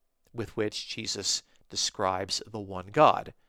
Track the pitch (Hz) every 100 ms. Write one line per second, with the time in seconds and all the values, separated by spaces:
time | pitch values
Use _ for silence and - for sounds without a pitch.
0 | _ _ _ 120 101 - 107 - - -
1 | 110 104 98 - - _ - 110 - -
2 | 95 92 95 - - 107 95 92 92 123
3 | 143 - - -